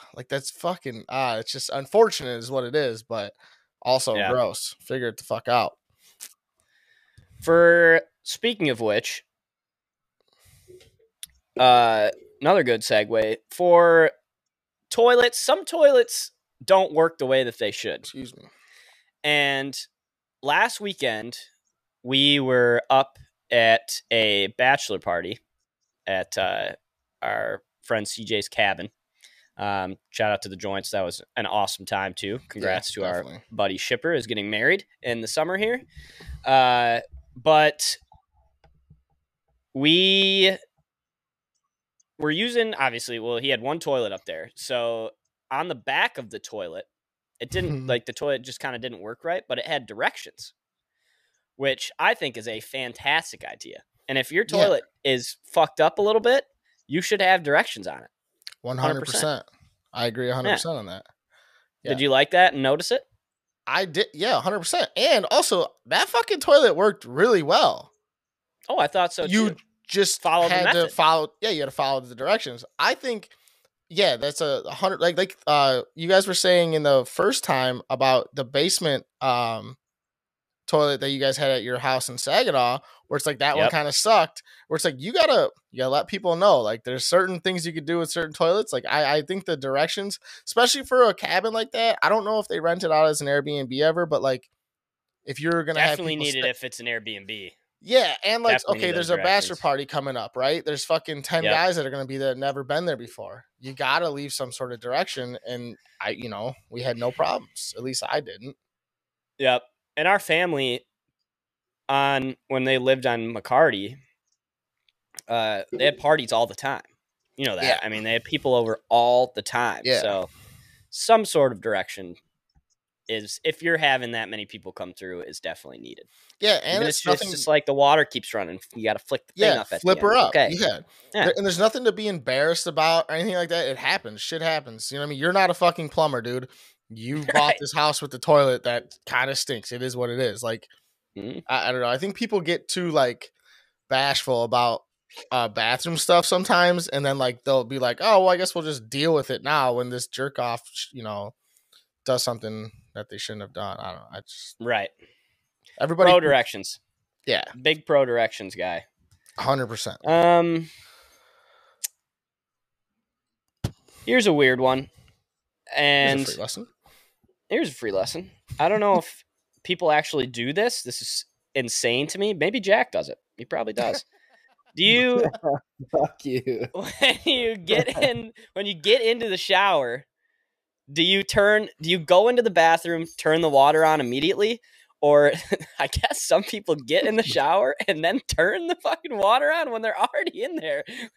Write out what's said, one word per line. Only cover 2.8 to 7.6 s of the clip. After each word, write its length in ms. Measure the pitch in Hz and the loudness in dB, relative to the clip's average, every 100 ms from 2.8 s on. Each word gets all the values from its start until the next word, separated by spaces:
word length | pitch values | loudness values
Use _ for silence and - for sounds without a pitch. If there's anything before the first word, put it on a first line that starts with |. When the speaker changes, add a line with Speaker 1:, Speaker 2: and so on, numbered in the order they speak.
| 131 110 | -2 -4
Speaker 1:
but 320 | - 113 101 - _ _ _ _ | -8 -8 -8 -12 _ _ _ _
also 320 | - 127 131 107 | 0 0 0 0
Speaker 2:
Yeah. 140 | 95 | 0
Speaker 1:
gross. 460 | 127 107 - - - | 0 0 -4 -10 -12
Figure 260 | - 127 120 | -10 -6 -6
it 100 | 107 | -8
the 60 | |
fuck 240 | - 110 - | -8 -6 0
out. 300 | 120 107 - _ _ _ _ - _ _ _ _ _ _ _ _ _ _ - | 0 0 -6 _ _ _ _ -20 _ _ _ _ _ _ _ _ _ _ -6
Speaker 2:
For, 600 | - 170 | 2 6